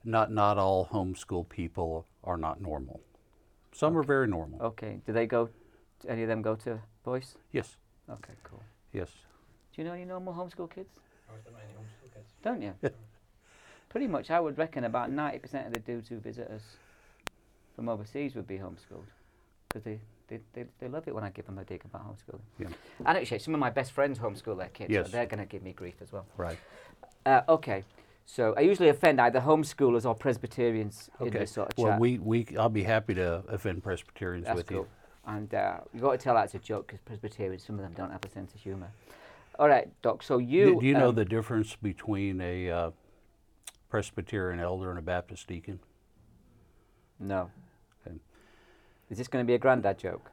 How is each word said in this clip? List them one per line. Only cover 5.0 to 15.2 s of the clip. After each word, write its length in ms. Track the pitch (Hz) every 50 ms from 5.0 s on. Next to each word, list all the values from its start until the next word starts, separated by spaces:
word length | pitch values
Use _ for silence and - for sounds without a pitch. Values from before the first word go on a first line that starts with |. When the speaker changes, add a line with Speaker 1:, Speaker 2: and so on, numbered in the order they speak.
| -
Speaker 2:
Do 80 | - 107
they 120 | 117 117
go, 240 | 110 123 117 117 113 - - - - _ _ _ _ _ _ -
any 140 | - 117 113
of 60 | 113 110
them 140 | 113 113 107
go 120 | 110 110
to 220 | 107 - 123 113 110 107 - _ _ _
Boyce? 340 | 127 127 131 131 - - - _ _
Speaker 1:
Yes. 240 | - 123 - - - _ _ _ _ _ _
Speaker 2:
Okay, 260 | - 123 107 - - 110 - -
cool. 180 | - - - 107 - _ _ _ _ -
Speaker 1:
Yes. 160 | 98 87 - - - - _ _ _ _ _ _ _ _ _ _
Speaker 2:
Do 80 | -
you 60 | 160
know 60 | 170 175
any 100 | 180 180
normal 280 | 180 185 180 185 185 170
homeschool 360 | 170 180 175 - - 175 170
kids? 300 | - 185 196 190 _ - _ _ _ _ _ -
Speaker 3:
I 40 | 110 110 110
don't 100 | 110 113
know 60 | 110
any 140 | 107 104 -
homeschool 400 | 110 110 - - - - - _
kids. 160 | 107 107 - _ _ -
Speaker 2:
Don't 180 | 214 254 196
you? 120 | 110 101 92 -
Speaker 1:
<laughs> 100 | - 139 - - - - _ _ _ _ _ _ _ _ _ - - - - - _ _
Speaker 2:
Pretty 180 | - 226 285
much, 240 | 233 165 131 - -
I 80 | 160 175
would 180 | 170 151 139
reckon 260 | 147 160 160 - 143 123
about 260 | 113 113 123 120 120
ninety 280 | 135 147